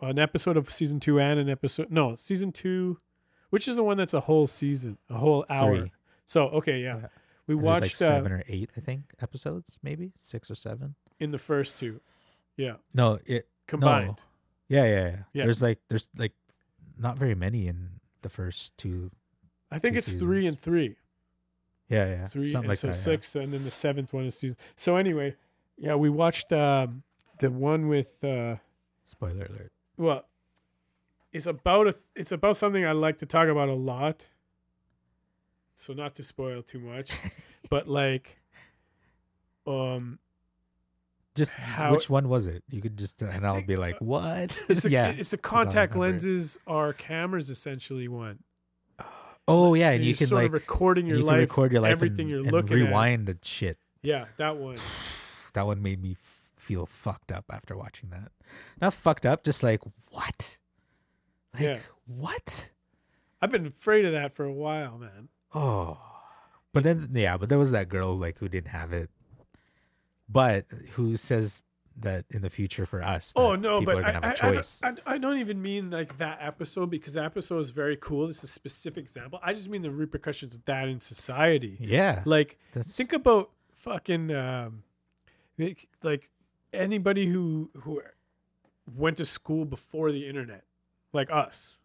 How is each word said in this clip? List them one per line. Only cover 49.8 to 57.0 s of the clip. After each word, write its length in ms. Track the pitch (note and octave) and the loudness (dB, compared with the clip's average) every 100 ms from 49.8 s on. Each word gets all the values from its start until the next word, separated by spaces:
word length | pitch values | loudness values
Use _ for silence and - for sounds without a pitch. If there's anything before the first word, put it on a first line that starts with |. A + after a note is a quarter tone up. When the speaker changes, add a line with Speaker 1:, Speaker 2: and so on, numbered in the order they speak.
Speaker 2:
yeah, 100 | E3 | 6
Speaker 1:
so 40 | B2 | 6
Speaker 2:
and 80 | |
you 60 | A#2+ | 4
Speaker 1:
you're 60 | A#2 | 4
Speaker 2:
can, 100 | C#3+ | 4
Speaker 1:
sort 160 | B2+ | 4
of 80 | A#2 | 4
Speaker 2:
like, 80 | D#3 | 2
Speaker 1:
recording 460 | - - F#3 F3+ E3+ | -2 2 4 4 4
your 100 | D#3 | 2
Speaker 2:
you 60 | |
can 40 | D3+ | 6
Speaker 1:
life, 140 | D#3 | 6
Speaker 2:
record 320 | - - C3 | 6 4 4
your 80 | A#2+ | 6
life 80 | A2 | 4
Speaker 1:
everything 280 | E3 A2+ G#2 | 4 2 0
Speaker 2:
and, 100 | D#3 | -2
Speaker 1:
you're 100 | C#3+ | -2
Speaker 2:
and 120 | C3+ | 2
Speaker 1:
looking 280 | G#2 G#2 A#2 | 2 4 4
at. 60 | A2+ | 6
Speaker 2:
rewind 400 | G2+ A#2 A#2+ G2+ | 6 4 2 -2
the 100 | F2+ | -6
shit. 360 | - - F#2+ D#2+ _ _ | -8 -4 -4 -4 _ _
Speaker 1:
Yeah, 240 | C#3 C#3+ A2+ - | -4 -2 -4 -6
that 200 | D#3 D3+ | -4 -4
one. 220 | C3+ B2 | -8 -10
Speaker 2:
<sighs> 60 | - - - - - - - | -12 -12 -12 -14 -18 -20 -8
That 120 | - G2+ | -2 0
one 160 | G2+ | 0
made 200 | G2+ F#2+ | -2 -4
me 140 | F#2 F2+ | -6 -8
f-, 220 | - - _ _ | -14 -20 _ _
feel 280 | - F#2+ | -6 -4
fucked 460 | F2 - | -4 -8